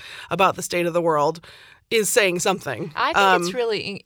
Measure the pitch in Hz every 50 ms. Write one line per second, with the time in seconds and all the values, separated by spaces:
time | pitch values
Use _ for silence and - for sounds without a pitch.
0 | - - - - - - 170 170 196 175 135 - 175 - - 175 170 175 160 175
1 | 165 170 156 151 143 151 160 170 - - - - - - - _ _ - - 220
2 | 208 - - 240 208 190 175 180 - 214 185 - - 143 123 107 - 160 - 165
3 | 170 - 330 196 196 190 185 180 175 175 220 247 233 233 214 190 - 190 202 -
4 | -